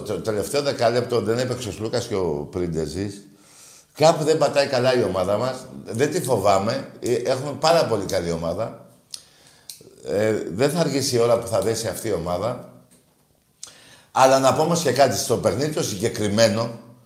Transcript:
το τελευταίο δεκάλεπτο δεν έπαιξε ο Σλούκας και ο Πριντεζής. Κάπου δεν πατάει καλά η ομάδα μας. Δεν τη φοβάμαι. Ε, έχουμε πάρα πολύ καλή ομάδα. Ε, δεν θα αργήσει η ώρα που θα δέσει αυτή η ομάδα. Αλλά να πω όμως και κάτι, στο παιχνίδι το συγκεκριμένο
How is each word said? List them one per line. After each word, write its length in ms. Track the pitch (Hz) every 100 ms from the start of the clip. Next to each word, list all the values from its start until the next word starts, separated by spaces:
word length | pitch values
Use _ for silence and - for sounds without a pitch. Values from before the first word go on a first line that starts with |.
το 200 | - 92
τελευταίο 400 | 110 104 95 143
δεκάλεπτο 600 | 143 120 117 120 - 120
δεν 160 | 104 117
έπαιξε 320 | 127 117 104
ο 20 |
Σλούκας 360 | 87 110 120 -
και 80 | 101
ο 320 | 87 73 73
Πριντεζής. 680 | 92 87 80 76 80 104 - - - - - - - _ -
Κάπου 280 | 156 165
δεν 140 | 151 156
πατάει 300 | 139 143 139
καλά 320 | 131 127 127
η 40 |
ομάδα 340 | 101 92 92 104
μας. 180 | 127 127 - 69 -
Δεν 260 | 113 143
τη 100 | 180
φοβάμαι. 680 | 135 113 98 98 104 135 - -
Ε, 140 | -
έχουμε 380 | 123 120 127 147 131
πάρα 260 | 160 165 123
πολύ 200 | 107 90
καλή 260 | 95 85
ομάδα. 540 | 82 82 90 113 - - _ _ - - _ - - - - - - 64
Ε, 280 | 90 110 107 80
δεν 160 | 90 143
θα 100 | 170
αργήσει 360 | 151 135 120 117
η 40 |
ώρα 200 | 120 113
που 80 | -
θα 140 | 107
δέσει 260 | 104 107 104
αυτή 200 | 87 113
η 60 |
ομάδα. 560 | 90 82 90 110 - - - _ _ _ _ _ _ _ _ - - - - _
Αλλά 280 | 117 135 135
να 140 | 131
πω 80 | 143
όμως 200 | 165 170
και 100 | -
κάτι, 260 | 131 135 101
στο 200 | - 110
παιχνίδι 360 | 98 98 151
το 100 | 160
συγκεκριμένο 960 | 127 101 110 - 104 104 113 107 123 120 - -